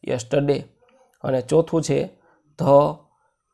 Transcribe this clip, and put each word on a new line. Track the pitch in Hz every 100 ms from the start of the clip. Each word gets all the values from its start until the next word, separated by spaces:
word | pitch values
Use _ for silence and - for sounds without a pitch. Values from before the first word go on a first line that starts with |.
| -
yesterday. | 123 - 143 143 135 - _ _ _ _ _
અને | - 131
ચોથું | 123 156 165 165
છે | 151 139 185 - _ _ _ -
The | 160 139 151 156 _ _ _ _ _